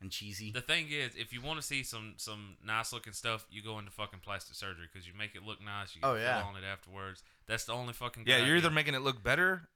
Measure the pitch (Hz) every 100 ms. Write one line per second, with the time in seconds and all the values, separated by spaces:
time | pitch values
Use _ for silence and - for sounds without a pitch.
0 | 95 - 107 98 107 113 123 165 151 147
1 | 127 101 113 120 139 156 - 139 123 113
2 | 107 95 - 107 101 90 107 110 113 120
3 | 113 95 117 110 - 104 107 107 101 -
4 | 104 92 104 98 - - 98 85 85 95
5 | 87 98 104 104 104 104 104 101 95 80
6 | 135 113 120 117 101 98 95 98 - 95
7 | 95 92 - _ - 113 - 120 120 117
8 | 123 117 113 127 131 170 165 156 147 135
9 | 135 123 110 147 185 185 165